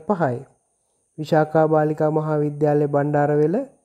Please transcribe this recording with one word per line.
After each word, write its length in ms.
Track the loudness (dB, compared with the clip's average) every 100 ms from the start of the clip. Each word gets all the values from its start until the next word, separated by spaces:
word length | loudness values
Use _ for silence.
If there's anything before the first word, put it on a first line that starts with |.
පහයි. 340 | -4 -2 -2 -4 -10 _ _ _ _ _ _ -12
විශාකා 480 | -2 0 2 2 2
බාලිකා 420 | 2 0 0 0
මහා 280 | 0 -2 -2
විද්‍යාලය 500 | -2 -2 0 2 0
බණ්ඩාරවෙල 680 | 0 0 0 2 2 0 0 -6 _